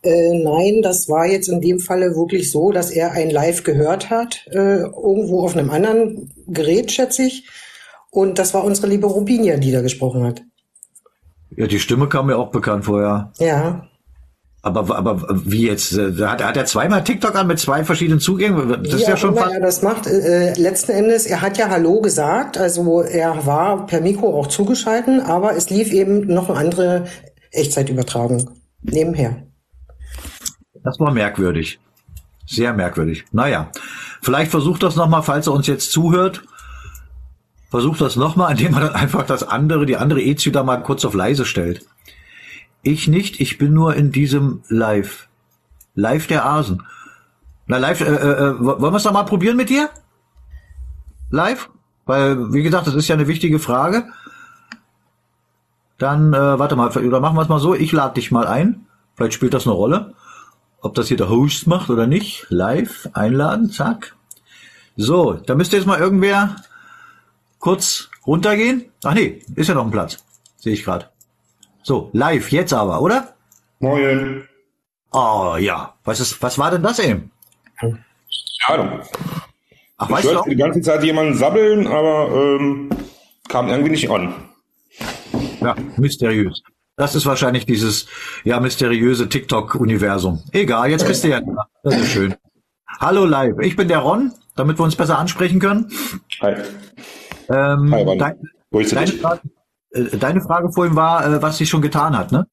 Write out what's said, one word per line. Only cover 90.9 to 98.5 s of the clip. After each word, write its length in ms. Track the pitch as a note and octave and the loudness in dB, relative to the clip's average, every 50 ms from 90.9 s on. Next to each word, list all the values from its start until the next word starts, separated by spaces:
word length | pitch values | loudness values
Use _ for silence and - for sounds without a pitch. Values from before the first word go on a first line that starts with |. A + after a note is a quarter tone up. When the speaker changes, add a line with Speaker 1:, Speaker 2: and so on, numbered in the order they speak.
Speaker 2:
jetzt 160 | D#3 D#3 F#3 | 2 2 0
bist 180 | - F#3+ - - | 0 0 0 0
du 40 | D#3+ | 0
ja 120 | C3+ A#2+ | 0 0
da. 260 | - - - - - _ _ _ | -2 -6 -8 -8 -8 _ _ _
Das 140 | - C#3+ C#3 | -2 0 0
ist 120 | A#3+ - B2 | 2 0 0
schön. 260 | A#2+ G#2 G2 G2 F#2 _ _ _ _ _ _ _ _ _ _ - - - | 0 0 0 -2 -4 _ _ _ _ _ _ _ _ _ _ -20 -10 -4
Hallo 240 | C3 D#3+ F#3 G3+ F#3+ | 0 2 4 4 4
Live, 320 | E3+ D3+ C3+ C3+ A#2+ - - | 4 4 4 2 0 0 0
ich 140 | D3+ F3+ - | -2 -2 0
bin 120 | - F#3+ E3+ | 0 0 2
der 100 | E3+ D3+ | 2 2
Ron, 340 | B2+ D3 F#3 A3+ C#4 B3+ - _ _ _ _ | 2 2 0 2 0 -2 -4 _ _ _ _
damit 220 | - C#3 D3+ D#3 D#3+ | -2 0 0 2 2
wir 60 | E3 | 0
uns 120 | D#3+ D#3 | 0 0
besser 220 | - E3+ D#3 D#3+ C#3 | 0 0 0 0 0
ansprechen 400 | D#3+ F3+ F3 - F#3 F3 F3+ F#3 | 0 -4 -2 -2 0 2 2 2
können. 300 | F#3+ G3 G#3 G#3+ A3+ - - - - - - - _ _ - - | 2 2 2 0 -2 -4 -6 -10 -10 -10 -10 -12 _ _ -8 -2
Speaker 3:
Hi. 120 | - G2+ G2+ G#2 G2+ G2+ - - - - _ - - - - - - - - - - - | -2 -2 -2 -2 -8 -12 -14 -18 -20 -20 _ -20 -20 -20 -20 -20 -18 -18 -20 -18 -6 -2
Speaker 2:
Ähm, 440 | B2+ C3+ C#3 C#3+ C#3+ C#3+ C#3+ D3 | 0 0 2 2 2 2 4 4
Speaker 3:
Hi, 100 | C3 A2 | 4 4
Ron. 160 | G2 F#2+ F#2+ F#2 | 2 2 0 0
Speaker 2:
dein-, 200 | C#3 D3+ - - - - | -2 -4 -4 -8 -18 -20